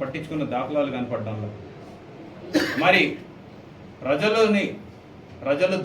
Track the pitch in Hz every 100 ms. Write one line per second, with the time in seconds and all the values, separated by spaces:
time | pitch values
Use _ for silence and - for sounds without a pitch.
0 | 135 156 - 156 123 123 135 147 135 127
1 | 113 113 107 107 104 - - - - -
2 | - - - - - - - - 180 190
3 | 147 - - - - - - - - -
4 | 131 147 214 226 214 202 165 - - -
5 | - - - - 135 143 185 190